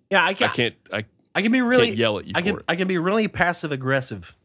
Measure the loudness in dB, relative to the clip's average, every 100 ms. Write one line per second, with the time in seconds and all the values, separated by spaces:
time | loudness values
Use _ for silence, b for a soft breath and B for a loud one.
0 | 0 2 2 2 0 0 -2 -4 -8 -8
1 | -8 _ _ -2 2 2 4 4 4 2
2 | 0 0 -4 -2 -2 -2 -2 -2 0 0
3 | 0 0 0 0 -2 -2 -4 -4 0 -2
4 | -2 -10 -14 -20